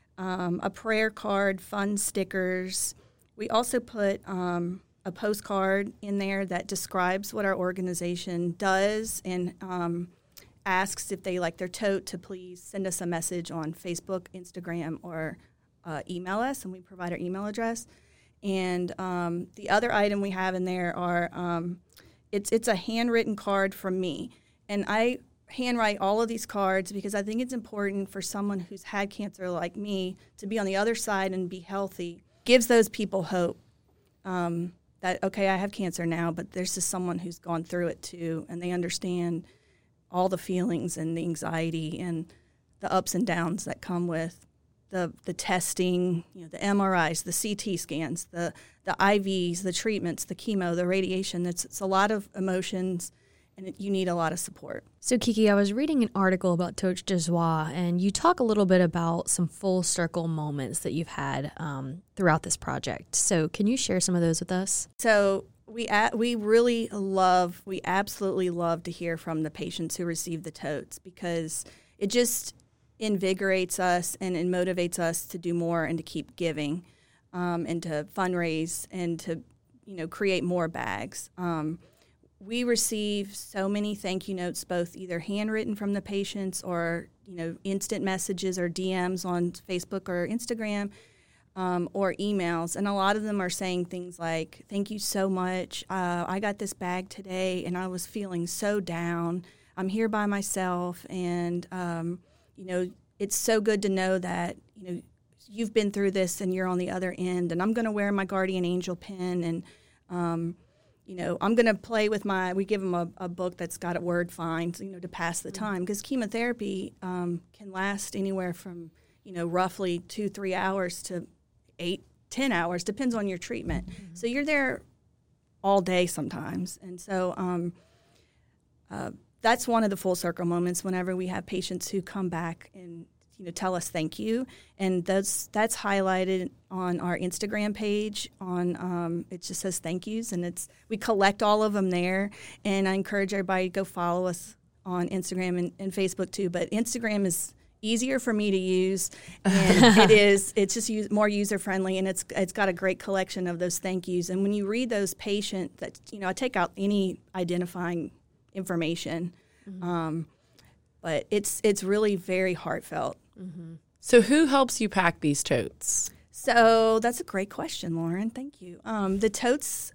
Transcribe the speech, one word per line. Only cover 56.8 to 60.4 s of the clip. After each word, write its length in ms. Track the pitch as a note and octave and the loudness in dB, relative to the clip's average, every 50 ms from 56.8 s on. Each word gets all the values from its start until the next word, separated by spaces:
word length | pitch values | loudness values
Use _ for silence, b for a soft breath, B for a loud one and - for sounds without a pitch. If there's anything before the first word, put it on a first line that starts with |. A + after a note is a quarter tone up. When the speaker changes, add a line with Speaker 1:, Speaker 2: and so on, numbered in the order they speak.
| - F#3 F3+ F3+ | 0 0 0 0
Speaker 2:
de 160 | - - G3 F3+ | -2 0 0 2
Joie, 520 | D#3+ E3 F3 E3+ E3 E3 E3 D#3 D#3 D#3+ - | 2 4 4 4 4 4 4 2 0 0 -2
and 260 | E3 F3+ F3 F3 F3 | -2 0 2 2 2
you 100 | F3+ G3+ | 2 2
talk 300 | G3 - - E4 F4+ F4+ | 2 4 4 4 4 6
a 40 | C4 | 4
little 220 | A3+ G#3+ G3+ G3+ | 4 4 4 6
bit 140 | F3+ F#3+ F3+ | 8 8 8
about 480 | F3+ E3+ - F3 E3+ E3 E3 E3+ - - | 8 6 4 2 2 2 2 0 0 0
some 180 | - - F3 D#3+ | 2 2 2 0
full 360 | - - - G3 F#3 F#3 F3 | -2 -2 0 2 2 2 2
circle 440 | - - - F3 D#3+ - F3 E3 E3 | 2 0 0 0 0 0 0 -2 0
moments 520 | E3 D#3 | 0 -2